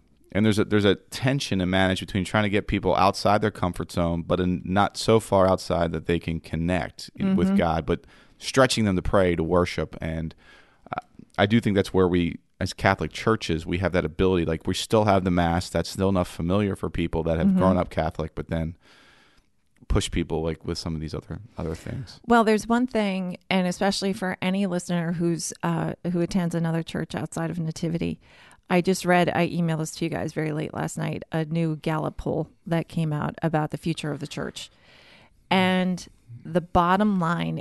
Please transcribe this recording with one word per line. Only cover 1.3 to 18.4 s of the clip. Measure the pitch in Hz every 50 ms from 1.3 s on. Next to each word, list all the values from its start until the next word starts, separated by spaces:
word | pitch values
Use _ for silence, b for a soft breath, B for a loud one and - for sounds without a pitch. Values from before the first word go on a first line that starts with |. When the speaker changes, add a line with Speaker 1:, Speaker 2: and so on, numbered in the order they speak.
| 135 143 - - 104 95
Speaker 1:
to | 90
manage | 90 92 95 95 92 95 92
between | - - - 101 92
trying | - - 107 107
to | 101
get | 95 104 92 -
people | - 101 95 92 -
outside | - - 98 98 - - 104 101 107 104
their | 107
comfort | - - - 90 87 - 95 -
zone, | - - 87 85 85 85 82
but | - 90 90
in, | 92 90 90 85 -
not | - 90 98 101 - -
so | - - - 113 113
far | - - - 98 92 92
outside | 95 90 - - 87 85 85 85
that | 82 80 80
they | - 85 85
can | - - 82 82
connect | - - - 80 82 85 90 87 58 50 - - - - - -
i-, | 196 196 190
with | - 90 -
Speaker 2:
Mm-hmm. | 196
Speaker 1:
God, | 196 175 170 160 165 156
but | - 87 - - b b b b b b b
stretching | - - - 135 - - - - 113
them | 104 95
to | 90 85
pray, | - - 104 92 90 87
to | 82 82
worship. | 82 87 87 90 - - - 80 - - -
And, | - 82 80 82 82 80 - b b b b b b b b b b - -
uh, | - - _ _ - - _ _
I | - 101
do | 101 110 117
think | - 117 101
that's | 98 95 - -
where | 92 92
we, | 90 87 90 87 85 - - - _ _ _
as | 95 92 -
Catholic | - - 113 98 - 85 76 -
churches, | - - - 113 110 - - 85 78 82
we | 87 85 90
have | 95 87 82
that | 90 80
ability. | 80 78 - 95 92 92 90 82
Like, | 78 80 82 -
we | - 95
still | - - - - 110 107
have | 107 98 98 90
the | 95
Mass. | 87 87 87 85 85 85 87 -
That's | - 85 82 -
still | - - 95 95
enough | 98 90 90 -
familiar | - - 85 85 92 101 107 101 95
for | - - 87
people | - - 85 82 - 82 80
that | 82 82 82
have | 85 202
Speaker 2:
Mm-hmm. | 190 -
Speaker 1:
grown | 92 92 92
up | 90 87 -
Catholic, | - - 78 80 - - 80 80 -
but | -